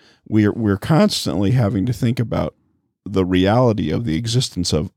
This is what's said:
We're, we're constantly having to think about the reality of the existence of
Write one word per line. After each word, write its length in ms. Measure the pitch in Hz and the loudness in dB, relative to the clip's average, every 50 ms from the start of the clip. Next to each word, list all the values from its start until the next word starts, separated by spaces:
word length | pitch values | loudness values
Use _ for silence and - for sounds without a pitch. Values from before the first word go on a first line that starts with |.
| _ _ _ _ - | _ _ _ _ -6
We're, 260 | - - 107 104 104 - | 0 2 2 4 2 2
we're 240 | 117 113 104 95 | 0 0 0 0
constantly 720 | 92 - - 160 147 214 208 - - - 87 71 87 101 95 | 0 0 0 2 2 2 2 0 -4 -4 -4 -2 0 0 2
having 340 | 123 127 113 101 123 98 95 | 2 2 2 0 0 0 -2
to 60 | 123 123 | -2 -2
think 260 | - 135 113 113 - | -2 -2 -2 -2 -2
about 360 | 117 107 - - 85 - - _ _ _ _ _ _ _ _ _ - | -4 -4 -2 -4 -4 -4 -8 _ _ _ _ _ _ _ _ _ -12
the 200 | 101 101 95 92 | -4 -2 -2 0
reality 640 | 90 92 90 92 98 110 123 131 117 104 - 85 76 | 2 2 2 4 4 4 4 2 2 2 0 -2 -2
of 160 | - 127 117 | -2 -4 -2
the 100 | 78 80 | -2 -4
existence 560 | 80 117 113 113 131 135 - - 90 85 - - | -4 -2 -2 -2 -2 -2 -2 -4 -4 -4 -2 -2
of 180 | 76 85 92 - | -2 -2 -4 -4